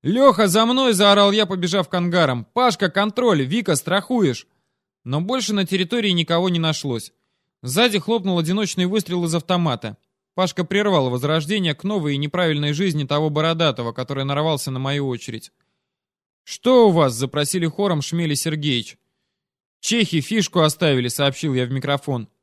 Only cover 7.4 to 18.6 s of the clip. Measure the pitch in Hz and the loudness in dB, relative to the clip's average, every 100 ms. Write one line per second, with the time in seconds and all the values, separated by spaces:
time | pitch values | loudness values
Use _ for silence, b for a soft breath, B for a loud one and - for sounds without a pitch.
7.4 | _ _ 123 143 240 202 160 226 190 175 | _ _ -4 0 2 0 -2 -2 0 -2
8.4 | 160 190 208 - 180 214 175 180 170 165 | 0 -2 -2 -2 0 0 -2 -4 -2 -2
9.4 | - 180 165 120 113 104 _ _ _ - | 0 0 0 -2 -6 -14 _ _ _ -4
10.4 | 185 - 175 196 208 180 131 123 143 160 | -2 -2 -2 0 2 2 2 -2 0 -2
11.4 | 151 214 175 143 190 208 147 139 147 180 | 0 -2 -2 -4 -4 -2 -2 -2 -4 0
12.4 | 175 147 147 147 190 151 135 147 156 147 | 0 0 -2 -2 -2 -2 -2 0 0 0
13.4 | 160 165 165 123 117 117 127 135 135 143 | 0 2 0 0 -6 -6 -6 -6 -4 -2
14.4 | 156 147 - 131 135 143 139 123 - 110 | -2 -2 -4 -6 -4 -2 -4 -6 -8 -14
15.4 | - _ _ _ _ _ _ _ _ _ | -14 _ _ _ _ _ _ _ _ _
16.4 | - - 247 254 220 165 143 113 131 147 | -16 -4 4 6 6 6 2 0 -4 -4
17.4 | 147 185 165 151 202 160 139 170 165 143 | -2 -2 -4 -2 -2 -2 -2 -4 -2 -2
18.4 | 165 151 | -4 -4